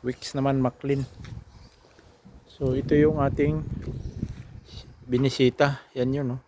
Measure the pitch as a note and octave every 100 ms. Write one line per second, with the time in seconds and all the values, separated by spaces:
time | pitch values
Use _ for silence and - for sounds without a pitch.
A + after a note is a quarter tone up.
0 | B2 B2 - C#3 C#3 C3+ B2+ - C#3 C#3
1 | B2+ - - - - - - _ _ -
2 | - _ - - _ - C#3 B2+ C#3 D3
3 | D3+ D#3 C#3 C#3+ D3 D#3 D3+ - - C3
4 | - - - - - - - - - -
5 | - B2 C3+ - B2+ - C#3+ C#3 - C3
6 | B2+ C#3 C3 B2+